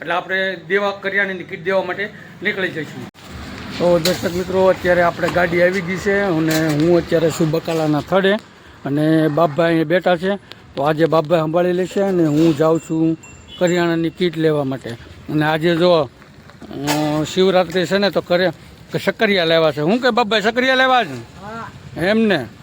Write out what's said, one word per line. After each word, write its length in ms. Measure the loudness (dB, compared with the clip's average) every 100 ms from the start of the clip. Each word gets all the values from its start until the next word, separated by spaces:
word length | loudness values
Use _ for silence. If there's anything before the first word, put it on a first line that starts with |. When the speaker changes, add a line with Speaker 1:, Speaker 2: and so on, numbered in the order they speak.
Speaker 1:
એટલે 120 | -6
આપણે 420 | -6 -2 -4 -4 -6 -2
દેવા, 240 | 0 0
કરિયાણાની 520 | -4 -4 -2 -2 -4
કીટ 200 | -10 -8
દેવા 200 | -2 -2
માટે 260 | -2 -6 -8 -10 -20 -8
નીકળી 240 | -6 -4 -6
જઈશું. 400 | -6 -10 -12 -16 -18 -18 -16 -14 -14 -12 -2
તો 200 | 2 2
દર્શક 360 | 2 -2 -2 -4
મિત્રો, 300 | -2 2 2
અત્યારે 360 | 2 2 4
આપણે 260 | 2 2 -2
ગાડી 340 | 0 0 2
આવી 200 | 2 2
ગઈ 140 | -4 -4
છે 260 | 0 0
અને 460 | 0 0 2 0 0
હું 300 | 2 4 2
અત્યારે 320 | 2 0 2
છું 220 | 0 0
બકાલાના 500 | 0 -2 -2 0 0
થડે 320 | 0 2 2 0 -4 -20 -20 -14 -6
અને 420 | -2 2 2 2
બાપભાઈ 400 | 2 0 2 2
અહીંયા 160 | 2
બેઠા 320 | 2 0 2 0
છે. 200 | 0 -4 -8 -20 -12 -2
તો 80 |
આજે 220 | 0 2 2
બાપભાઈ 340 | 2 2 0
સંભાળી 340 | 0 0 0
લેશે 280 | 0 -2 -2
અને 220 | 0 2
હું 340 | 2 4 2 4
જાઉં 240 | 2 2 -2
છું 280 | 0 0 -2 -8 -20 -20 -2
કરિયાણાની 500 | 0 2 0 0 -2
કીટ 280 | -2 -4 0
લેવા 260 | 0 0
માટે. 260 | -2 -6 -10 -12 -16 -20 -4
અને 160 | 0 0
આજે 300 | 2 0 2
જો, 180 | 4
અ, 1300 | 4 0 -8 -20 -20 -20 -20 -14 -6 -2 0 0 -2 -2
શિવરાત્રી 520 | 0 2 2 0 -2 0
છે 120 | 0
ને, 120 | 0
તો 120 | -2
કરે 300 | 0 0 0 -4 -18 -20 -8
કે 60 | -4
સક્કરિયા 460 | -4 0 0 2 2
લેવા 260 | 2 2
છે. 100 | 0
હું 180 | 0 0
કે 100 | 0
બાપભાઈ, 320 | 0 0 0
સક્કરિયા 340 | 0 0 0 2
લેવા 280 | 2 2
છે? 100 | 0
Speaker 2:
હા. 580 | -8 -14 -18 -16 -14 -16 -18 -16 -4
Speaker 1:
એમ 160 | 0 2
ને? 280 | 2 0 -4 -14